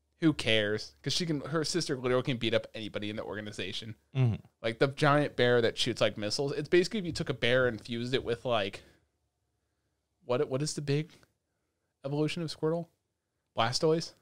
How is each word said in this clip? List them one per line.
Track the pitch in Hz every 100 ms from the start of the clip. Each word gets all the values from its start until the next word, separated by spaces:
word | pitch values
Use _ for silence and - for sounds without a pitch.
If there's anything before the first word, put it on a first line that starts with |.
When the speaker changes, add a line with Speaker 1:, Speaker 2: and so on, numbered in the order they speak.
| _ _
Speaker 1:
who | 165
cares? | 160 120 110 104 107 - _
'Cause | 139
she | - 165
can, | 147
her | 139 160
sister | 151 170 147 123
literally | 123 127
can | 139 120
beat | 113
up | 110 -
anybody | 113 104 104 104
in | 107
the |
organization. | - 101 107 107 95 - 110 - _ 135
Speaker 2:
Mm-hmm. | 123 98 - _
Speaker 1:
Like, | 117 -
the | 139
giant | 135 151 147 143 -
bear | 123 120
that | 113 -
shoots, | 123 107
like, | 113 107
missiles. | 104 - 143
It's | 147 147
basically | 175 185 220
if | 175
you |
took | 131 160
a |
bear | 123 120 127 123
and | 107
fused | - 117 123
it | 127
with, | - 117 127
like, | 113 101 - - _ _ _ _ _ _ _ _ _ _ _ _ _ -
what, | 123 143
what | 131
is | 151
the | -
big | 143 147 160 - _ _ _ _ _ _ _ _ 139
evolution | 147 151 175
of | 156 -
Squirtle? | 156 170 165 _ _ _ _ _ _ -
Blastoise? | 117 127 160 165 - -